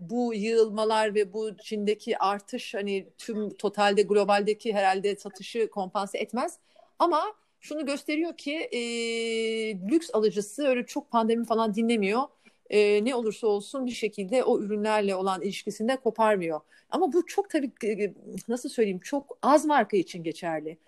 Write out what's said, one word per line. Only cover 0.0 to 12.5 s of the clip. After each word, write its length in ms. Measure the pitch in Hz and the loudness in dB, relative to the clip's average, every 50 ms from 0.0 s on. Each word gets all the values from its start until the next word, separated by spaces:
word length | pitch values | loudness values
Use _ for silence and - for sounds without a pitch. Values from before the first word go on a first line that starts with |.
bu 340 | 180 165 226 247 247 240 226 | -10 -6 -2 -2 -2 0 -2
yığılmalar 800 | 202 202 226 226 226 220 220 202 214 220 214 220 220 214 214 196 | -2 0 2 4 4 4 4 2 0 0 2 2 2 2 2 2
ve 180 | 214 208 185 | 0 0 0
bu 240 | 185 220 220 220 190 | -2 -6 -6 -8 -8
Çin'deki 640 | - - - 220 208 208 202 214 208 - 233 220 - | -10 -10 -6 -4 -2 0 0 -2 -2 -2 -4 -2 0
artış 560 | - 190 202 202 - - - 247 - - - | 0 0 0 -2 -6 -8 -10 -10 -8 -8 -6
hani 340 | 202 202 202 196 196 190 - _ - | -6 -4 -4 -4 -4 -6 -8 _ -14
tüm 320 | - - 220 214 208 196 - | -10 -6 -6 -4 -4 -6 -6
totalde, 460 | - - 196 202 208 208 202 202 208 | -4 -4 -2 0 2 2 4 4 4
globaldeki 680 | 202 175 202 208 202 190 202 202 202 208 214 208 - 240 202 | 4 4 4 4 4 4 4 4 2 0 -2 -2 -2 -2 0
herhalde 420 | 202 196 190 190 196 180 202 196 | 2 4 2 2 2 0 -2 -4
satışı 540 | - - 202 - - 190 - - 233 220 - | -4 -8 -14 -14 -14 -12 -6 -2 -2 -2 -2
kompanse 480 | - 208 185 185 - 208 196 196 - - | -2 -4 -6 -4 -4 -4 -4 -4 -6 -6
etmez. 400 | 214 - - 233 294 349 - - _ _ _ _ - _ _ - | -6 -4 -4 -4 -4 -4 -6 -12 _ _ _ _ -20 _ _ 2
Ama 240 | 311 349 302 302 359 427 427 _ _ _ _ _ | 2 4 4 2 0 -2 -6 _ _ _ _ _
şunu 260 | - - 302 311 302 | -12 -8 -8 -6 -4
gösteriyor 500 | 247 285 277 - - 302 302 339 339 320 | -4 -4 -4 -4 -4 -2 -2 -2 -4 -6
ki, 180 | - - 285 294 330 - 494 | -8 -6 -6 -4 -4 -4 -4
e, 80 | - 240 240 233 233 233 233 233 226 226 226 226 226 226 226 226 220 220 220 220 214 185 180 202 | -4 -4 -4 -2 -2 -2 -2 -2 -2 -2 -2 -2 -2 0 0 -2 -2 -2 -2 -4 -4 -4 -2 0
lüks 200 | 294 330 320 - | 0 0 0 0
alıcısı 540 | - 220 214 214 170 208 202 - - - 294 | 0 2 2 2 2 0 -4 -4 -4 -2 0
öyle 200 | 269 254 247 247 | 2 2 0 0
çok 240 | - - 294 - _ | -4 -6 -8 -4 _
pandemi 340 | - 233 226 220 226 233 233 | 0 2 2 2 2 0 0
falan 300 | - 233 220 226 220 190 | 0 0 0 0 0 0
dinlemiyor. 480 | 220 226 226 240 220 196 190 208 247 277 - _ _ _ _ | 0 2 2 2 2 2 2 2 0 -2 -2 _ _ _ _